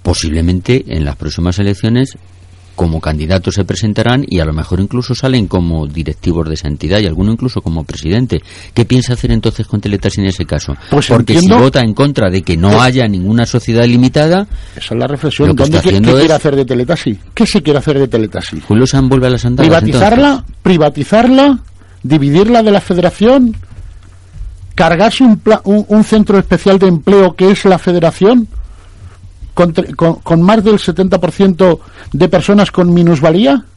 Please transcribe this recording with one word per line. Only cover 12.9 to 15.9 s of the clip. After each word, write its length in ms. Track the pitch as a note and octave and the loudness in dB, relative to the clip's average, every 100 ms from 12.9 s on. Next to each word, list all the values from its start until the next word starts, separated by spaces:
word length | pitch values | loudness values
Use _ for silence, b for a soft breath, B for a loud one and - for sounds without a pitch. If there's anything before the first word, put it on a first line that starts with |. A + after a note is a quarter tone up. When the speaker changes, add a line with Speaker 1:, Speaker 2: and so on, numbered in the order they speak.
| B2+ A#2 | 0 -2
Speaker 1:
ninguna 380 | G2 F#2 A#2 | -2 -2 0
sociedad 400 | A#2 B2 - A#2 | 0 -2 -2 0
limitada, 600 | A#2+ B2 B2+ D3+ D3+ F3+ G#3 B B | 2 2 2 2 0 0 -2 B B
Speaker 2:
esa 200 | - - | -16 -10
es 40 | A#2 | -6
la 100 | B2+ | -6
reflexión. 400 | C#3+ D#3 - D3 | -4 -6 0 0
Speaker 1:
lo 60 | C3 | 2
que 80 | |
Speaker 2:
¿Dónde 120 | C3+ E3 | 0 2
Speaker 1:
está 60 | |
Speaker 2:
qué, 80 | F#3 | 2